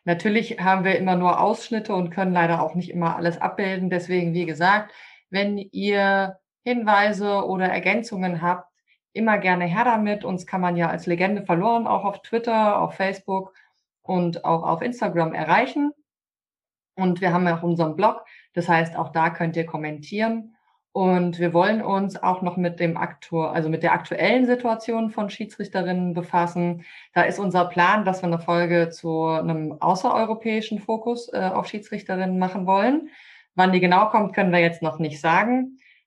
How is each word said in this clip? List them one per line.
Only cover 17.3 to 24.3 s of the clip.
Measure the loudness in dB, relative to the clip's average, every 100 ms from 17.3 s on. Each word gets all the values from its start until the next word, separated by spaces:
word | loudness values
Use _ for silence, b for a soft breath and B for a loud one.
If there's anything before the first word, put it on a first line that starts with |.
haben | 2 2
ja | 0
auch |
unseren | 0 0 0 2
Blog. | 0 0 B B B
Das | -6 2
heißt, | 2 2 -4
auch | -4
da | 0 0
könnt | 0 -4 -2
ihr | -4
kommentieren. | -6 -8 -10 -8 -2 -2 -2 -8 b b b _ 0
Und | 2 4 2 0
wir | 2
wollen | 4 4 2
uns | 0 0 -2 -2
auch | -2 0
noch | -2 -2
mit | -2 0
dem | -2 0
aktu-, | -6 -8 -6 -4 -2
also | -2 0
mit | 0
der | 2
aktuellen | 0 -2 -2 2